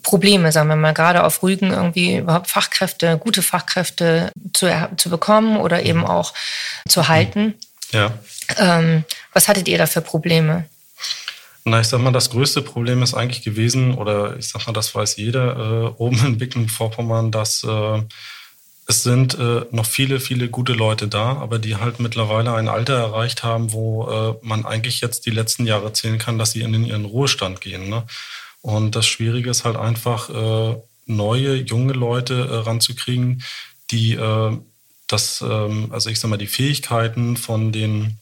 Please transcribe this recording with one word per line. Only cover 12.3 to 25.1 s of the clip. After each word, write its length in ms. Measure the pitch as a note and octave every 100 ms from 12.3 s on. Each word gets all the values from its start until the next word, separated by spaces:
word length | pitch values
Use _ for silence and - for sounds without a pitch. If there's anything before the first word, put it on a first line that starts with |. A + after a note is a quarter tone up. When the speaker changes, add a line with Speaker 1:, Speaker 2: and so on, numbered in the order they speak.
Speaker 2:
größte 320 | A#2 C#3 C#3+
Problem 400 | - A#2+ A#2+ B2
ist 120 | B2
eigentlich 280 | - A#2+ A#2+
gewesen, 520 | - G#2+ A#2 C3 B2+
oder 420 | B2 G#2 G#2 G#2 -
ich 100 | -
sag 180 | - A#2
mal, 60 |
das 220 | A2 G#2+
weiß 220 | A2+ G#2 -
jeder, 400 | G#2+ B2+ B2 A#2+
äh, 300 | A2 A2+ A#2 A#2
oben 220 | A#2 B2
in 140 | C#3 A2
Mecklenburg-Vorpommern, 920 | B2 B2 A2 - A2+ A2 A#2 A2+ A2+
dass, 340 | A2 G#2+ -
äh, 380 | A2+ G#2+ G#2+ G#2+ A2 - - - - _ _ _ -
es 160 | A2+
sind, 360 | B2 B2 C3 B2+
äh, 280 | A#2+ A#2 -
noch 140 | A#2
viele, 340 | A2 - C3+ C3+
viele 280 | - B2 B2
gute 240 | A#2+ B2
Leute 360 | A#2 A2 A2 G#2
da, 280 | G#2+ A#2 C3+
aber 220 | A#2+ A2+
die 180 | A2 G#2
halt 240 | A#2+ A2
mittlerweile 540 | A#2+ A#2 G#2+ A2 A#2
ein 140 | A2+ A2
Alter 260 | G#2+ A#2+
erreicht 480 | B2+ A2+ A2 A#2+ -
haben, 300 | A#2 A2+ A2+
wo, 340 | A2 A2+ A2 A2
äh, 380 | A2 A2 A2 A#2
man 180 | A2
eigentlich 380 | A2 A2 A#2+ B2
jetzt 240 | A#2+